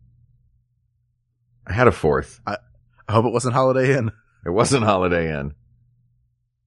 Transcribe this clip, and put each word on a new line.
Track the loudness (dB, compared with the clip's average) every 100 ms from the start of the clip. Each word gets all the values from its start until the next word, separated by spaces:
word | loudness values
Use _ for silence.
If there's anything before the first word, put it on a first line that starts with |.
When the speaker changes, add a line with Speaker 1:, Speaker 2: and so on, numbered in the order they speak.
| _ _ _ _ _ _ _ _ _ _ _ _ _ _ _ _ -6
Speaker 1:
I |
had | 2 2
a |
fourth. | 2 0 -2 -4 -12 -12
Speaker 2:
I, | -12 _ _ _ _ -2
I |
hope | 0 2
it |
wasn't | 0 -2
Holiday | 0 2 2 2 0
Inn. | -2 -8 _ _ -4
Speaker 1:
It |
wasn't | 0 2 2
Holiday | 2 2 0 0 -2
Inn. | -4 -8 -12 _ _ _ _ _ _ _ _ _ _